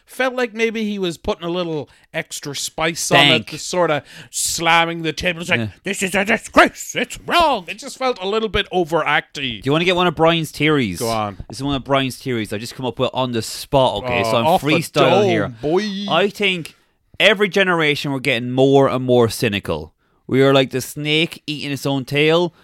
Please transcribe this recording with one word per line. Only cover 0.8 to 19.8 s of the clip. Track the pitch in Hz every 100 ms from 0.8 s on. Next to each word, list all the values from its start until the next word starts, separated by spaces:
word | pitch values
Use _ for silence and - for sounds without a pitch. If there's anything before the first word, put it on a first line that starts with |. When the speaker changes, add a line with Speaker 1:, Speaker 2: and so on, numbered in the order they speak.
Speaker 1:
he | 214 202
was | 180 147
putting | - 214 170
a |
little | 180 170 156 127 _ _
extra | 160 156 - 147 135
spice | - - 165 165 -
on | 147
it, |
Speaker 2:
Thank. | 143 120 104
Speaker 1:
the | 151
sort | - 180 165
of | 147 - - -
slamming | - - - 165 165 165 170
the | 160
table. | 147 180 165
It's | 175
like, | 165
Speaker 2:
Yeah. | 107 -
Speaker 1:
"This | 185 202
is | 190
a | 196 196
disgrace. | 220 - 285 339 - -
It's | - 247 -
wrong." | - 320 320 233 165
It | 202
just | 269 -
felt | 262 240
a | 185
little | 220 220
bit | 208 196
overacty. | 180 156 160 143 156 - 151 135 104
Speaker 2:
Do |
you | 127
wanna | 151 175
get | 175
one | 180
of | 143
Brian's | 160 170 156
theories? | - 151 147 110 85
Speaker 1:
Go | 113
on. | 113 104 92 -
Speaker 2:
This | 113
is |
one | 139 135
of | 127
Brian's | 135 131 -
theories | 135 120 104
I | 107
just | 117 -
come | 127
up | 113
with | 123
on | - 127
the | 117
spot, | - - - 139 123 104
okay? | 123 120 -
Speaker 1:
Oh, |
Speaker 2:
So | 120
I'm | 135
Speaker 1:
off | 170
the | 135
Speaker 2:
freestyling | 160 - 151 139
Speaker 1:
dome, | 185 202
Speaker 2:
here. | 110 101 113
Speaker 1:
boy. | 143 180 214 196 202
Speaker 2:
I | 160 202
think | 196 202 180 147 - _ _ _ -
every | 185 208 208
generation | 196 190 170 151 143 147
we're | 135
getting | 139 120 123
more | 127 135 139 135
and | 127 127
more | 123 113
cynical. | - 120 101 - 80